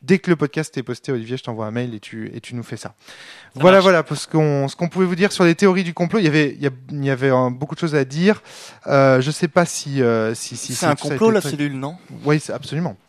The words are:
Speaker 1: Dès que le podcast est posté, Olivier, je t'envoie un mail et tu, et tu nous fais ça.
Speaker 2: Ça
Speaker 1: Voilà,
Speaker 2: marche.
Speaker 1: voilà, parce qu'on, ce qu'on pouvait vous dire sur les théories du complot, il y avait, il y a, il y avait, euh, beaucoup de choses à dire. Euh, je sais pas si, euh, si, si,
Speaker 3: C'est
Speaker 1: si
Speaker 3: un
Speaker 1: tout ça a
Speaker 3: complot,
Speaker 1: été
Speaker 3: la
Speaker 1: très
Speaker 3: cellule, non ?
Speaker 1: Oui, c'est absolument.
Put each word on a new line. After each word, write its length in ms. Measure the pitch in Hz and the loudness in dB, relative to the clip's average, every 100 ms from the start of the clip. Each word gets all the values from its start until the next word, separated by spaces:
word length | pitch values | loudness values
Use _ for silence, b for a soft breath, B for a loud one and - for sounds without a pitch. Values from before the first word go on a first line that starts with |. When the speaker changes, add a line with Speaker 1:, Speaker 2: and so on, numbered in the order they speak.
Speaker 1:
Dès 160 | 131 185 | 2 0
que 100 | - | 2
le 60 | 165 | 0
podcast 420 | 147 - 160 - | 0 -4 -8 -8
est 60 | |
posté, 280 | 123 120 - | -8 -10 -6
Olivier, 240 | 127 113 127 | -8 -6 -10
je 80 | |
t'envoie 220 | - 113 107 | -8 -8 -6
un 60 | |
mail 240 | 117 123 110 | -6 -6 -10
et 40 | |
tu, 320 | - 113 110 - | -14 -12 -12 -12
et 60 | |
tu 120 | - 123 | -12 -12
nous 80 | |
fais 140 | 113 113 | -10 -12
ça. 160 | 107 _ B B B B B 131 | -14 _ B B B B B 4
Speaker 2:
Ça 40 | |
Speaker 1:
Voilà, 180 | 170 190 | 6 8
Speaker 2:
marche. 60 | |
Speaker 1:
voilà, 200 | 190 175 | 6 4
parce 240 | 147 147 - | 0 -6 -2
qu'on, 400 | 160 151 143 139 | 0 2 0 -2
ce 80 | - | -4
qu'on 120 | 175 | -4
pouvait 180 | 175 185 | 0 0
vous 80 | 180 | 2
dire 160 | 196 | 0
sur 120 | - 175 | 4 2
les 100 | 165 | 4
théories 280 | 202 180 | 4 2
du 120 | 175 160 | -2 -4
complot, 240 | 175 226 | -2 2
il 60 | 165 | 2
y 20 | |
avait, 260 | 151 143 - | 2 0 0
il 60 | |
y 60 | 143 | -6
a, 40 | 127 131 | -6 -12
il 120 | 147 139 | -6 -2
y 40 | |
avait, 220 | 131 135 | 0 2
euh, 180 | 127 127 | 2 0
beaucoup 240 | 123 151 160 | -4 -10 -6
de 40 | |
choses 160 | 170 147 | -2 -2
à 100 | 131 | -2
dire. 380 | 143 190 214 B B B B - | 0 2 0 B B B B 0
Euh, 340 | 139 135 131 | 4 6 4
je 120 | 131 | 2
sais 160 | 151 170 | -2 0
pas 180 | 180 175 | 0 0
si, 360 | - 147 139 | -4 -6 0
euh, 320 | 120 113 110 113 | 2 2 0 -4
si, 200 | - 117 | -10 -12
si, 180 | - | -10
Speaker 3:
C'est 60 | 127 | -2
Speaker 1:
si 60 | 170 | 0
Speaker 3:
un 100 | 143 | 0
Speaker 1:
tout 120 | 147 | -2
ça 60 | 139 | 0
a 20 | |
Speaker 3:
complot, 100 | 220 | 2
Speaker 1:
été 40 | 214 | 2
Speaker 3:
la 60 | |
Speaker 1:
très 80 | 147 | -2
Speaker 3:
cellule, 260 | 147 147 135 | -4 -4 -4
non ? 160 | 139 180 - 117 | -10 -12 -20 -8
Speaker 1:
Oui, 160 | 135 151 | -2 -2
c'est 140 | - | -2
absolument. 420 | 110 143 143 170 98 | -10 -8 -6 -6 -8